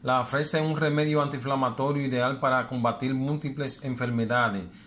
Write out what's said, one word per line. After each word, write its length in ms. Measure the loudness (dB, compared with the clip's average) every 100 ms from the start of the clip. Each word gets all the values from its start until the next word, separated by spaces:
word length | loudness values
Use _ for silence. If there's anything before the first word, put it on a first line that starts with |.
La 200 | 2 0
fresa 380 | 2 -2 0 0
es 40 | 0
un 120 | 2
remedio 440 | 2 2 2 2
antiinflamatorio 840 | 0 -2 -2 0 0 0 0 0 0
ideal 340 | 0 0 2
para 260 | 2 2 0
combatir 440 | 0 0 0 -2
múltiples 680 | -2 0 -2 -4 -4 -6 -6
enfermedades. 840 | -6 -4 -2 0 2 2 2 0 -6 -14